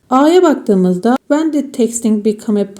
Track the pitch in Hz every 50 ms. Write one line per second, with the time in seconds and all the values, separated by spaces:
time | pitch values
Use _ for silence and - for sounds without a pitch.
0 | _ - 254 262 294 311 349 370 359 320 269 269 - - 202 185 185 180 180 180
1 | 185 226 254 - _ - 285 302 320 311 302 285 254 285 - - 226 233 233 233
2 | - 214 214 208 202 220 208 - - 233 208 202 196 202 -